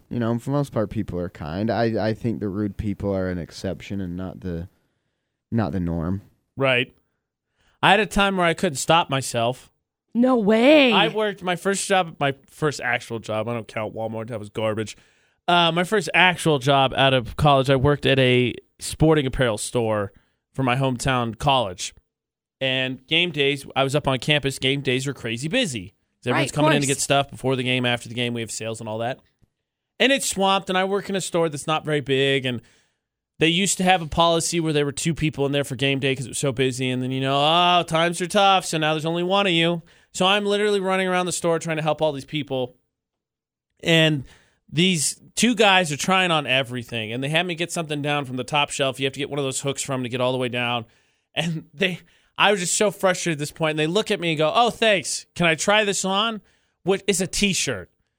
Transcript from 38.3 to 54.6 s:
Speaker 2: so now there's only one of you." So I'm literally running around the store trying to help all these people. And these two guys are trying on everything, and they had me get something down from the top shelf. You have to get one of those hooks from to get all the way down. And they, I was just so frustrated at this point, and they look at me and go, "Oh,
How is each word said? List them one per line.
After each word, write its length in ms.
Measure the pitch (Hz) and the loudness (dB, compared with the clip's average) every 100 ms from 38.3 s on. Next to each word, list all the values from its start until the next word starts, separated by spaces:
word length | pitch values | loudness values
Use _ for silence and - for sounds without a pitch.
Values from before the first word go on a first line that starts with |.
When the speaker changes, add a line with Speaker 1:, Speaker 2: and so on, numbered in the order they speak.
| 208 196 185 - | 2 4 4 0
Speaker 2:
so 120 | 160 | -2
now 160 | 156 | 0
there's 120 | 156 160 | 0 -2
only 180 | 170 | -2
one 240 | 180 196 196 | 0 0 2
of 60 | |
you." 280 | 165 165 170 - _ _ | 2 2 0 -6 _ _
So 120 | - 185 | 0 2
I'm 180 | 208 202 | 2 0
literally 340 | 202 208 202 | 0 0 0
running 260 | 185 190 185 | 0 0 0
around 180 | 180 180 | 0 -2
the 60 | |
store 260 | - 170 165 | -2 0 0
trying 200 | 165 156 | -2 -2
to 60 | |
help 180 | 156 151 | -2 0
all 100 | 156 | 0
these 140 | 139 - | -2 -6
people. 500 | 151 139 131 127 - _ _ _ _ _ _ _ _ _ _ | -6 -4 -4 -4 -8 _ _ _ _ _ _ _ _ _ _
And 440 | - 165 160 147 - _ _ _ - | 2 4 4 0 -6 _ _ _ -6
these 480 | 143 185 165 - - - - | 0 2 2 -2 -6 -10 0
two 200 | 233 226 | 2 4
guys 360 | 202 185 160 | 4 4 2
are 60 | 143 | -2
trying 340 | - 190 180 | 0 2 2
on 160 | 156 127 | 0 0
everything, 640 | 131 120 123 113 117 107 | 0 -2 -6 -8 -8 -6
and 120 | 123 | -6
they 60 | 139 | -2
had 160 | 160 180 | -2 -2
me 100 | 165 | -4
get 160 | 170 | -6
something 300 | 175 151 147 | -6 -6 -4
down 240 | 147 147 131 | -2 -4 -4
from 120 | 127 | -8
the 60 | |
top 260 | 120 147 143 | -2 -2 -2
shelf. 300 | - 135 131 | -2 -2 -2
You 60 | 135 | -4
have 80 | |
to 60 | 135 | -4
get 100 | 143 | -6
one 100 | 143 | -4
of 60 | 135 | -4
those 160 | 131 | -4
hooks 200 | 139 131 | -6 -6
from 200 | - 131 | -6 -6
to 60 | 120 | -4
get 120 | 123 | -2
all 100 | 123 | -2
the 60 | 127 | -2
way 120 | 123 | -2
down. 360 | 123 120 120 113 _ _ _ _ - | -2 -2 -4 -6 _ _ _ _ -6
And 300 | 170 160 - | -6 -6 -10
they, 260 | 143 185 170 - _ _ - | -6 -4 -6 -14 _ _ 0
I 140 | 190 | 2
was 80 | 202 | 2
just 160 | 175 - | 0 0
so 160 | 208 | 0
frustrated 460 | - 190 175 175 143 | 0 0 0 -2 -4
at 20 | |
this 120 | 147 | -6
point, 200 | - 156 | -4 -2
and 80 | 156 | 0
they 80 | 156 | 0
look 240 | 202 214 | 0 0
at 80 | 190 | -2
me 100 | 170 | -2
and 60 | 151 | 0
go, 140 | 156 | 2
"Oh, 160 | 220 | 2